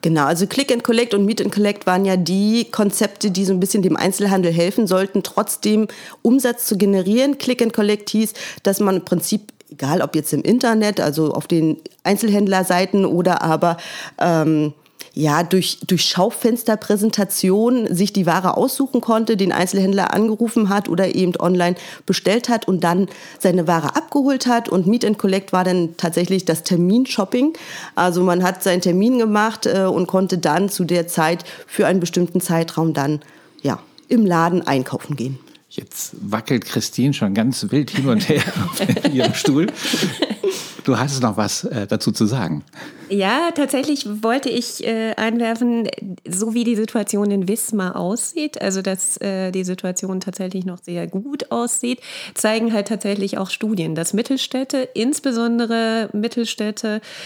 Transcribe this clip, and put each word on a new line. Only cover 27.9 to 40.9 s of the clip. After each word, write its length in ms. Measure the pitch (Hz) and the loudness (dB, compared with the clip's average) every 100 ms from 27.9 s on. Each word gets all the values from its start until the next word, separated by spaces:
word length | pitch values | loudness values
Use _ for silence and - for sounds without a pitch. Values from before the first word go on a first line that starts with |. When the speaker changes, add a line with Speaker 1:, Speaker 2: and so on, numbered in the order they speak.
| - | 0
Speaker 1:
Also 280 | 180 175 | 2 2
man 200 | 180 175 | 2 2
hat 180 | 180 185 | 2 0
seinen 200 | 196 180 | 0 2
Termin 360 | 180 175 214 254 | 2 2 4 2
gemacht, 480 | 226 208 214 214 - | 2 2 0 -2 -2
äh, 200 | 190 185 | 2 2
und 220 | - 180 | 0 0
konnte 300 | 190 190 180 | 0 0 0
dann 320 | 160 151 196 | 2 2 0
zu 160 | - 175 | -2 0
der 220 | 175 170 | 0 0
Zeit 360 | - 160 170 - - - | 0 0 0 -6 -18 -14
für 220 | - 202 | 0 2
einen 120 | 185 | 2
bestimmten 400 | 170 175 175 185 | 0 0 0 0
Zeitraum 540 | - 165 165 - 160 | 0 0 0 0 0
dann, 260 | 143 139 151 - - - _ | 0 0 -2 -6 -20 -20 _
ja, 160 | 143 110 - - _ | -4 -4 -8 -20 _
im 160 | 247 208 | 2 4
Laden 380 | 170 170 180 - | 4 2 0 0
einkaufen 500 | 139 127 - - 143 | -2 -2 -6 -6 -6
gehen. 240 | 120 131 - - _ | -6 -8 -14 -20 _
Speaker 2:
Jetzt 460 | - - - - - | -14 -14 -12 -12 -10
wackelt 440 | 101 110 - 123 - | -6 -6 -2 -4 -2
Christine 480 | - - - 131 | -6 -6 -2 0
schon 200 | 143 104 | 0 0
ganz 320 | 98 113 127 104 | 0 0 -2 -2
wild 180 | 131 139 | -2 -2
hin 180 | - 135 | -2 0
und 220 | 113 - | 0 2
her 140 | 147 - - | 0 0 -4
<laughs> 100 | 175 | -4
auf 400 | - 190 - 175 | -4 0 0 0
ihrem 220 | 135 - | 2 0
Stuhl. 340 | - - 139 170 - - - 175 131 - 208 202 - - - | 0 0 2 0 -2 -4 -2 -2 -4 -6 -2 -4 -4 -10 -8
Du 140 | - | -2